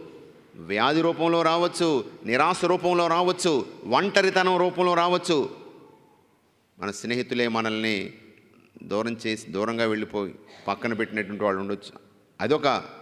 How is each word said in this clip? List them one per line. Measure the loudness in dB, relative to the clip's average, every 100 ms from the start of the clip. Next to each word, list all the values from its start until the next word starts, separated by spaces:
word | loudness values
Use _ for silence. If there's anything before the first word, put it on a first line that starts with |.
| -16 -20 -20 -20 -20
వ్యాధి | -18 -6 0 2 2
రూపంలో | 0 0 0 2
రావచ్చు, | 2 2 0 0 0 0 -2 -10
నిరాశ | -2 2 2 2
రూపంలో | 0 2 2 2 2
రావచ్చు, | 2 2 2 2 2 0 -8 0
ఒంటరితనం | 0 2 2 4 4 4 4
రూపంలో | 2 2 2
రావచ్చు. | 4 4 2 2 2 0 -6 -20 -20 -20 -20 _ _ _ _ _ _ _ -10
మన | -8
స్నేహితులే | -6 -4 -4 -2 0 0
మనల్ని | 0 -2 -2 -2 -2 -6 -12 -20 -20 _ _ _ -20
దూరం | -6 -4 -4 -4 -6
చేసి, | -6 -6
దూరంగా | -4 -2 0
వెళ్ళిపోయి | 0 -2 -4 -6 -6 -10 -20 -10 -6
పక్కన | -4 -4
పెట్టినటువంటి | -4 -4 -4 -6 -2
వాళ్ళు | -2 0
ఉండొచ్చు. | -4 -6 -10 -20 -20 _ _ -6
అదొక | 0 2 2 0 -4 -16